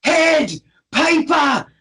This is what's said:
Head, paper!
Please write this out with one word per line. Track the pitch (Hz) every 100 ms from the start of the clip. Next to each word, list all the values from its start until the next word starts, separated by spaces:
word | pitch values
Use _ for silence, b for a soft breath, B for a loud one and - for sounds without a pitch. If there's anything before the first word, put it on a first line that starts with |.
Head, | - 330 330 320 220 160 _ _ _
paper! | 226 320 330 302 320 285 240 - _